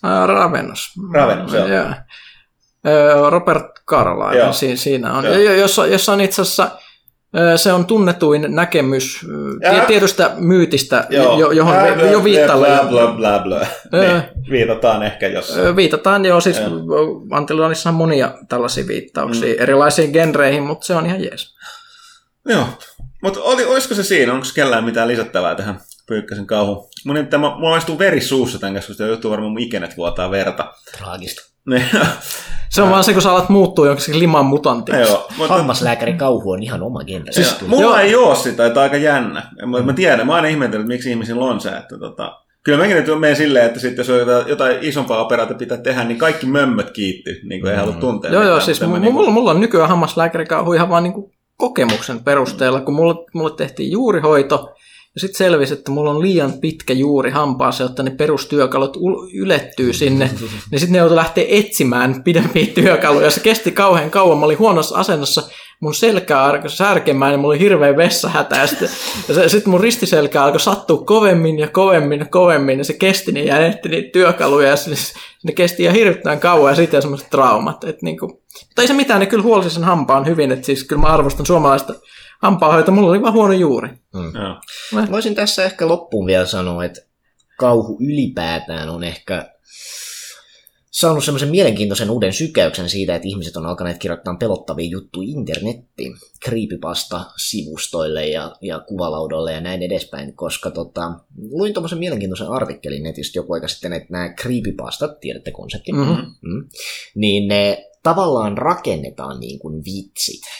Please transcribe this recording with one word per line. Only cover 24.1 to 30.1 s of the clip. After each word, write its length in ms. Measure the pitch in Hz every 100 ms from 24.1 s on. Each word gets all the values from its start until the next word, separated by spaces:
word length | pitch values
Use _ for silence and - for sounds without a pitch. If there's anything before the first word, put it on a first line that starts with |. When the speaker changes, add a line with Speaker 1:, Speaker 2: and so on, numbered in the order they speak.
| 175 123
Speaker 2:
Onks 180 | 127 131
kellään 320 | - 139 117
mitään 240 | 113 110 117
lisättävää 460 | 120 110 110 87
tähän 260 | 82 104 95 - - _
Pyykkäsen 400 | 107 101 101 98
kauhuun? 420 | 107 101 101 - - 135
Mun 100 | 147
ei, 80 |
tämä, 300 | 143 147 147 -
mulla 140 | 165
maistuu 280 | 165 165 151
veri 220 | 196 147
suussa 380 | - 135 120 98
tän 160 | 98
keskustelun, 360 | 98 - 101 107
joutuu 200 | 113 117
varmaan 220 | 104 107
mun 80 | 110
ikenet 360 | 120 104 85 -
vuotaa 340 | 85